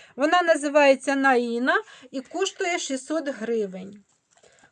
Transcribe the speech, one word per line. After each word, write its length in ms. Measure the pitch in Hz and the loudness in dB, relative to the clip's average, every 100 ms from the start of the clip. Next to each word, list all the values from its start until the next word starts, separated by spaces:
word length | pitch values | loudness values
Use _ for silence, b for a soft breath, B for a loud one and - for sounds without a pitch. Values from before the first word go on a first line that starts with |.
| B - | B -4
вона 260 | 294 359 | 2 2
називається 720 | 349 320 285 294 285 269 - 277 | 4 2 2 4 6 4 0 0
Наїна 680 | 269 247 240 233 262 370 415 B 262 | 2 2 0 -2 0 -2 -4 B -14
і 100 | 269 | -12
коштує 580 | - 330 381 - 370 349 | -10 -4 -4 -4 -4 -4
шістсот 500 | - 262 - 311 285 | -4 -8 -4 -4 -4
гривень. 760 | 214 226 233 202 185 196 208 _ _ _ _ b b b | -6 -4 -2 -4 -8 -16 -18 _ _ _ _ b b b